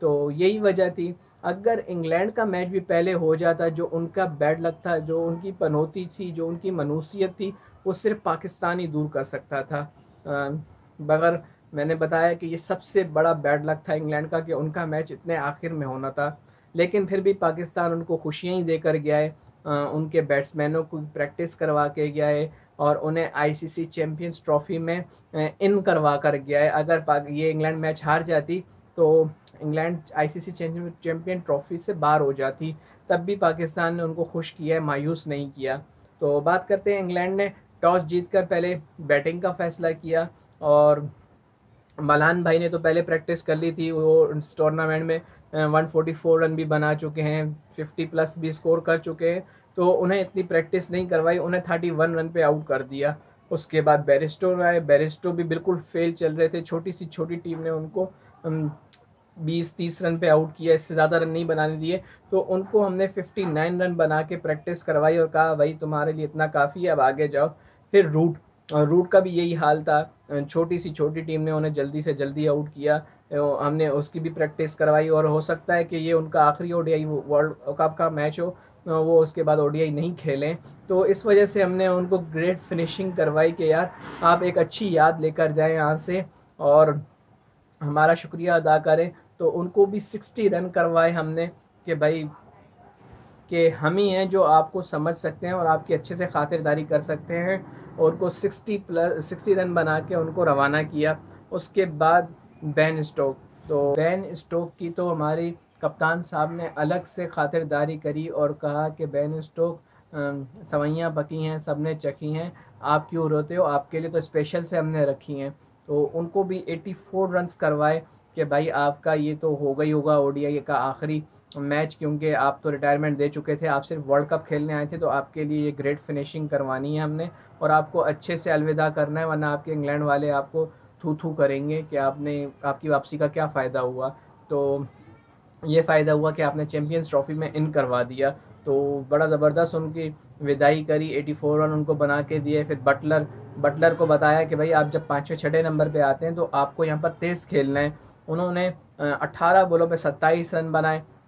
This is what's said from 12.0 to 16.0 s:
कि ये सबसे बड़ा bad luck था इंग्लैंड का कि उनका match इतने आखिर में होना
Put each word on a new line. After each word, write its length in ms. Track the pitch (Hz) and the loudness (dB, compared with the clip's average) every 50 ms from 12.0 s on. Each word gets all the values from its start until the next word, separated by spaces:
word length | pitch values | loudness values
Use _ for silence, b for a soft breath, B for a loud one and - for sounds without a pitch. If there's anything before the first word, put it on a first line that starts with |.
| 170 156 165 165 170 175 170 | 0 0 2 2 2 2 0
कि 140 | 170 175 165 | -2 -4 -8
ये 100 | 170 165 | -8 -10
सबसे 460 | - - 185 185 - - - 202 185 | -6 -6 -8 -8 -8 -2 0 0 0
बड़ा 300 | 165 151 156 160 165 165 | 2 2 2 4 4 2
bad 320 | 156 147 143 147 147 151 | 2 2 0 0 0 0
luck 180 | 156 151 151 - - | -2 -4 -4 -4 -4
था 40 | 156 | -4
इंग्लैंड 360 | 156 160 151 151 147 156 156 | -4 -2 -2 -2 -2 -2 -2
का 100 | 170 165 | -4 -4
कि 140 | 160 165 160 | -4 -2 -4
उनका 320 | - 151 156 156 185 170 | -4 -4 -4 -4 -6 -6
match 260 | 160 156 156 160 160 | -4 -4 -4 -6 -6
इतने 240 | 143 - - 170 165 | -10 -12 -6 -6 -4
आखिर 380 | 156 143 143 143 - - 165 165 | -2 -2 -4 -6 -6 -8 -8 -6
में 140 | 151 143 131 | -6 -6 -6
होना 220 | 131 135 | -6 -6